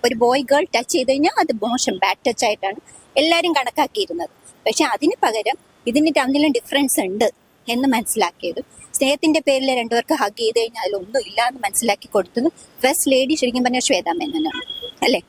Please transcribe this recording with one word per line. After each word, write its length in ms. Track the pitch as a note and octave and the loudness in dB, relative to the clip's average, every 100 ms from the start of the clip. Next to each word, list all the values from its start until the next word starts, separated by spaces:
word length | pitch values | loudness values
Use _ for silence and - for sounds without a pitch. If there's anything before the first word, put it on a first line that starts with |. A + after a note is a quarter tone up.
| A#3+ | 0
ഒരു 100 | A#3 | 2
ബോയ് 260 | A#3+ C4 | 2 2
ഗേൾ 240 | B3+ C#4+ D4 A#3+ | 2 0 2 -2
ടച്ച് 160 | B3+ | 0
ചെയ്ത് 200 | E4+ B3+ | -2 0
കഴിഞ്ഞാൽ 280 | C4+ D#4+ - | 2 2 0
അത് 140 | E4+ | -2
മോശം, 440 | A3+ A3+ B3 - F#3 | -2 -2 -2 -2 -2
ബാഡ് 320 | F#3+ - C4 | -2 0 -4
ടച്ച് 160 | A3+ A#3 | 0 -2
ആയിട്ടാണ് 300 | G#3 G3 A#3 _ - _ - | -2 -4 -8 _ -20 _ 0
എല്ലാവരും 360 | D#4 E4+ E4+ | 2 2 2
കണക്കാക്കിയിരുന്നത്. 760 | D4 B3 - C#4+ G#3+ F#3+ E3+ E3 _ - _ A3+ | 0 0 -2 -2 -2 -6 -6 -10 _ -20 _ -4
പക്ഷെ 200 | G#3+ D4 | 0 0
അതിന് 260 | G#3 D4+ A#4 | 2 0 2
പകരം 320 | C#4+ A3 G#3 - _ _ - | 0 0 -4 -4 _ _ -2
ഇതിന് 240 | B3 D#4+ D4 | 2 2 2
തമ്മിലും 340 | B3+ C#4 D4+ | 2 2 2
ഡിഫറൻസ് 480 | D4 - C#4+ C4+ - | 2 -2 0 0 0
ഉണ്ട് 340 | G3 G3+ A3 - _ _ - | -2 0 0 -2 _ _ -6
എന്ന് 180 | A#3+ C4+ | 0 2
മനസ്സിലാക്കിയത്, 760 | A#3 - G#3+ F3 _ F3 E3 - - - | 0 -2 -2 -2 _ -8 -8 -12 -20 -10
സ്നേഹത്തിന്റെ 480 | - C4+ C#4+ D#4+ D#4 C#4+ | -2 0 2 2 2 2
പേരിൽ 280 | C4+ C4 B3+ | 0 0 -2
രണ്ടുപേർക്ക് 380 | A#3 A#3 - | 0 -2 0
ഹഗ് 260 | D4+ G#3 G#3+ | -2 -2 -2
ചെയ്ത് 200 | A3+ A#3 | 0 0
കഴിഞ്ഞാൽ 220 | A#3 A#3 | -2 -4
അതിലൊന്നും 380 | G3 G3+ F#3 B3+ | -4 -6 -4 -4
ഇല്ല 220 | A3+ A3 | -2 -2
എന്ന് 180 | A#3+ C4 | -2 -2
മനസ്സിലാക്കി 440 | G#3 - A3+ G3+ - | -4 -2 -2 -2 0
കൊടുത്തത് 420 | G#3 F#3 A#3+ D4 - - - | -2 0 -2 -2 -4 -20 -2
ഫസ്റ്റ് 280 | B3+ D#4 - | 0 0 2
ലേഡി 220 | C4 C4 | 2 2
ശരിക്കും 300 | D#4 B3 B3 | 0 0 0
പറഞ്ഞാൽ 180 | B3 B3+ | 0 0
ശ്വേതാ 300 | B3 C4+ - | 0 0 0
മേനോനാണ്, 520 | F4 D4 E4 - B4+ B4+ - B4 - | -4 -4 -4 -4 -6 -12 -14 -16 -2
അല്ലേ? 180 | - E4 | 0 0